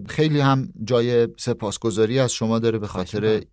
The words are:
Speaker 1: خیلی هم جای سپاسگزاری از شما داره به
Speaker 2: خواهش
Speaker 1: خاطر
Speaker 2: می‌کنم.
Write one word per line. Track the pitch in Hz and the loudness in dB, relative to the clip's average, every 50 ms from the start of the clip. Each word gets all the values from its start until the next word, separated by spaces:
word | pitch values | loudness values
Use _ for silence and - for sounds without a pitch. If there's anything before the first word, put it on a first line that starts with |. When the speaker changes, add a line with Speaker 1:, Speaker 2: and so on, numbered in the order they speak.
| 98 - | -2 -6
Speaker 1:
خیلی | - 156 156 156 147 147 | -2 0 0 2 2 2
هم | 139 135 135 131 131 - - - 107 | 4 4 2 2 0 -6 -8 -10 -4
جای | 110 127 117 120 120 120 120 117 - - - | 0 2 2 2 2 2 2 2 0 -2 -6
سپاسگزاری | - 123 113 - 113 101 - - - 113 95 107 110 107 127 135 | -4 -4 -4 -2 -4 -6 -4 -2 -2 -2 2 2 2 2 2 2
از | 127 120 | 0 0
شما | - - 117 110 113 113 | 0 -2 -2 0 0 0
داره | 117 113 110 110 | 0 0 0 -2
به | 104 | -4
Speaker 2:
خواهش | 101 - 92 92 - 107 | -6 -6 -6 -6 -4 -4
Speaker 1:
خاطر | 104 107 110 110 | -2 0 2 0
Speaker 2:
می‌کنم. | - - _ | 0 -2 _